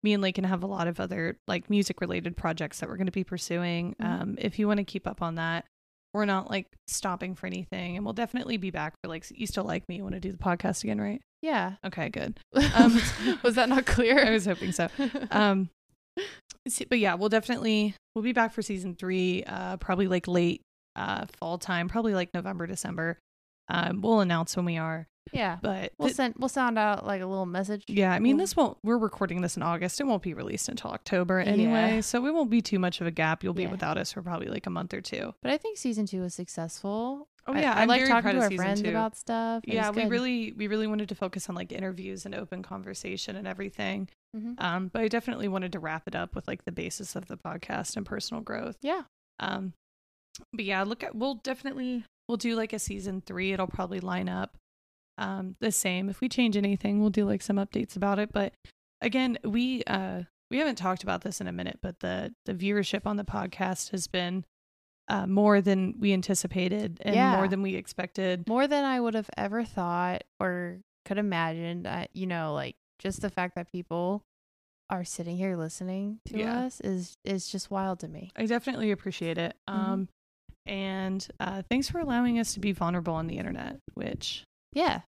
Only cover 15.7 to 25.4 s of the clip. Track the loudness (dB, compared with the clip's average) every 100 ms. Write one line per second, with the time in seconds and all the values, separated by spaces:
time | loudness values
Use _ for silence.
15.7 | _ _ _ _ -8 -8 -12 _ -12 -6
16.7 | -6 2 4 4 2 4 2 2 0 4
17.7 | 4 2 0 _ -2 0 2 2 0 -4
18.7 | -4 -6 -6 -2 2 2 0 -4 -8 -6
19.7 | -6 0 2 4 4 4 4 4 2 _
20.7 | _ _ -6 -4 -4 -6 -8 -6 -4 -2
21.7 | 0 0 2 2 2 0 -2 -4 -6 -6
22.7 | -6 -6 -2 -4 -4 _ _ _ _ -4
23.7 | 0 0 0 4 6 6 2 0 0 0
24.7 | 0 -2 -6 -10 _ -10 -4